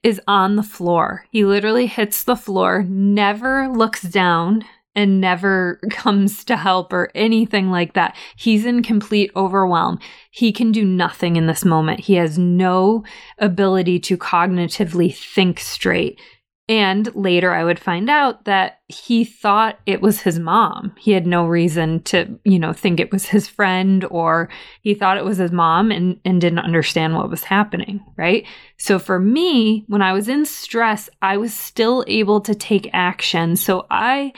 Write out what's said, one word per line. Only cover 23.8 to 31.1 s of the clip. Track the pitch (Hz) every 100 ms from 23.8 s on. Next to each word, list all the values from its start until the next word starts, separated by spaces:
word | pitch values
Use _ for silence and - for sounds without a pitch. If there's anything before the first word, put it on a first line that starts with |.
| 190 190
or | 180 170 165 165 165 - - -
he | 208
thought | 208 190 196
it |
was | 190 190
his | 175
mom | 180 165 165 220
and, | 175 180 -
and | 196 180
didn't | 175 170
understand | - 165 151 165 160 160
what | -
was | 165
happening, | - 196 208 180 - 196 - -
right? | 165 226 - - - -
So | - 190
for | - 185
me, | 196 285 349 262 220 220 214
when | 202
I | 190
was | 190 208
in | 285
stress, | 302 - - 226 226 214 -